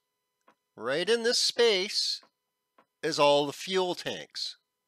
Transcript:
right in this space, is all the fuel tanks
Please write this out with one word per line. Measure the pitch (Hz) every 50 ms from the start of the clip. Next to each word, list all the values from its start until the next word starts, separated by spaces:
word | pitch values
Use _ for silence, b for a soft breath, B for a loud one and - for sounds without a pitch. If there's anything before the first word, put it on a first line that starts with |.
| _ _ _ _ _ _ _ _ _ _ _ _ _ _ -
right | 101 107 120 135 160 180 190
in | 233 240
this | 226 240 247 -
space, | - - - - - 233 208 185 185 208 - - - - - - _ _ _ _ _ _ _ _ _ _ _ _ _ _ _ -
is | - 151 147 151
all | 147 143 143 143 147
the | 143
fuel | 135 - - 185 190 185 185 180 165
tanks | - - 143 107 82 71 - - - - - - _ _ _ _ _ _